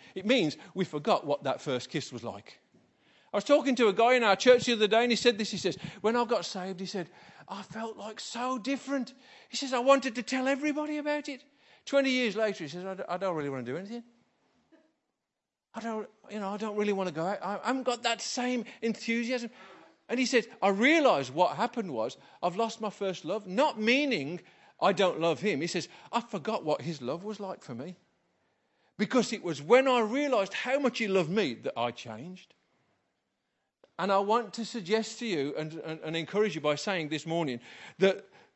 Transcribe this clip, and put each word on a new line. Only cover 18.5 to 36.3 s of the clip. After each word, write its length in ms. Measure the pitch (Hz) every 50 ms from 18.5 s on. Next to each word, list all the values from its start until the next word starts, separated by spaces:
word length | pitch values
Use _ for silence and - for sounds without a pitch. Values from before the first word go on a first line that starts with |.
| 254 247 214 - - -
enthusiasm." 680 | - 233 214 - - 233 226 233 233 233 262 240 233 226 - - - - - - - - _ _ _ -
And 100 | 233 247
he 60 | 254
said, 220 | 220 - 233 202 - - - -
"I 60 | 202
realised 680 | 196 196 233 277 320 339 294 247 180 139 135 123 127
what 200 | 156 180 - 143
happened 340 | 156 214 247 - 247 208 180
was 260 | 135 110 110 127 - - - - - _ -
I've 140 | 180 170
lost 240 | 196 226 220 - -
my 80 | 220 208
first 380 | 185 - 202 190 180 - -
love, 200 | 151 190 214 196
not 320 | 185 180 220 294 302 254 220
meaning 640 | 214 220 247 277 294 277 240 165 131 143 175 175 - - - _ - - _ -
I 140 | - 190 196
don't 260 | 175 196 180 - 156
love 180 | 165 170 160 -
him." 220 | 175 214 175 135
He 60 | 160
says, 220 | 170 - 180 147 - - - - -
"I 120 | - 240 226
forgot 420 | - - 180 139 214 220 202 -
what 160 | 151 147 -
his 220 | 123 170 165 139 123
love 220 | 120 147 170 190
was 160 | 214 214 190
like 220 | 202 190 - - -
for 120 | - 123
me." 220 | 117 135 180 180 - _ _ _ _ _ _ _ _ _ _ _ _ _ _ _ _ _ _ _
Because 380 | - 214 - - 254 214 - 233
it 100 | 190 -
was 160 | 175 156 131
when 260 | 143 156 233 254 269
I 140 | 269 254 247
realised 540 | 220 208 233 277 294 285 254 214 196 185 -
how 240 | - - 247 262 285
much 200 | 285 247 - -
he 100 | 226 202
loved 200 | 190 190 170 151
me 260 | 185 220 196 139 117 113 120
that 120 | 135 -
I 140 | 117 120 120
changed. 640 | 117 - - 117 110 110 139 180 185 185 - _ _ _ _ _ _ _ _ _ _ _ _ _ _ _ _ _ _ _ _ _ _ _ _ _ _ _ _ _ _ -
And 120 | 180 202 196
I 80 | 196
want 340 | 202 202 220 240 233 196 -
to 100 | 226 226
suggest 540 | - - 240 180 165 214 220 220 - - -
to 80 | 240
you 280 | 226 185 147 139 143 151 156
and, 160 | 156 156 160 165 -
and, 140 | 160 160 160 -
and 120 | 156 160
encourage 380 | 165 160 -